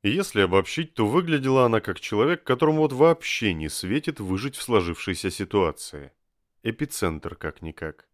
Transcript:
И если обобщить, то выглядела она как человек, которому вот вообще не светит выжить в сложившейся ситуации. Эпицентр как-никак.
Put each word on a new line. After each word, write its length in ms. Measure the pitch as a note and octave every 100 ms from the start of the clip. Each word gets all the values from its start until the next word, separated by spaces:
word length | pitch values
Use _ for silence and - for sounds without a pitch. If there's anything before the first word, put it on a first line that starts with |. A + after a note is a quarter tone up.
И 80 | G2+
если 320 | D#3 G3 G#2
обобщить, 520 | F#2 F#2+ F2+ - D#3+
то 120 | - G#2+
выглядела 600 | D3+ E3+ D3+ C3 C3 B2
она 160 | A2
как 180 | - F#2
человек, 440 | - G#2 C3+ F3
которому 380 | - B2+ D#3 D#3
вот 120 | D#3
вообще 600 | C3 D#3+ E3 - - G#2+
не 140 | E2 D#2
светит 540 | - F#2 C3 D#3 D3+
выжить 340 | F#2+ F#2+ C3+ -
в 60 |
сложившейся 680 | - A2 E2+ E2 - F2+ F#2+
ситуации. 840 | - G2 G#2 E2+ - - D2+ C#2 _ _ _ _ _
Эпицентр 720 | - A2+ D3 - F#2 D#2+ E2+ -
как-никак. 720 | D#2 - E2 - D#2+ - _